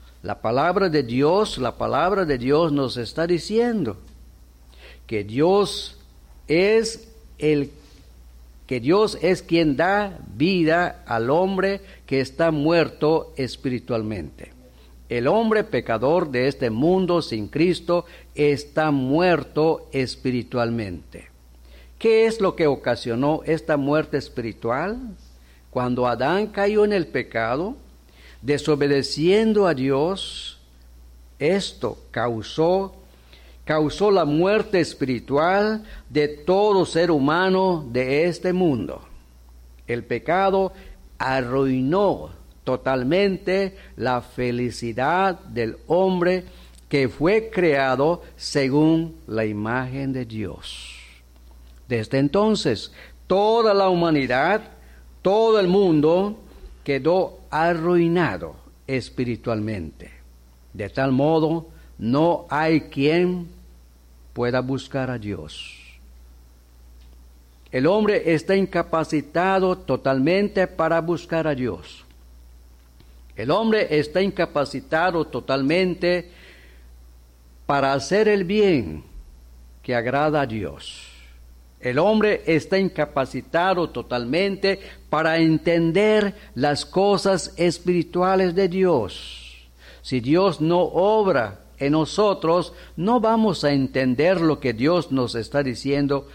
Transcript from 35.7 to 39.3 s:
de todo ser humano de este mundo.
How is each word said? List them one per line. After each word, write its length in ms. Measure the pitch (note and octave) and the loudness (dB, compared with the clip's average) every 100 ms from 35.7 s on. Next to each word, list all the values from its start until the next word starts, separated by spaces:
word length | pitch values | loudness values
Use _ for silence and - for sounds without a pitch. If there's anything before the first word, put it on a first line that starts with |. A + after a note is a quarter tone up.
| G#3+ G#3+ - - | -2 -8 -18 -6
de 180 | C3+ D3 | -2 -2
todo 560 | D3 - F#3 G#3+ G3 | -2 0 2 4 4
ser 260 | D#3 E3 F3 | 2 2 2
humano 720 | D#3 C3+ E3 F#3+ F#3 F#3+ E3+ C3+ | 2 2 2 2 2 2 0 -2
de 360 | A#2+ B2+ C#3+ F3 | -2 0 0 0
este 260 | D#3+ F#3 | -2 -2
mundo. 480 | F3+ F3+ B2 D#2 - - - - | 0 0 0 -4 -10 -16 -20 -20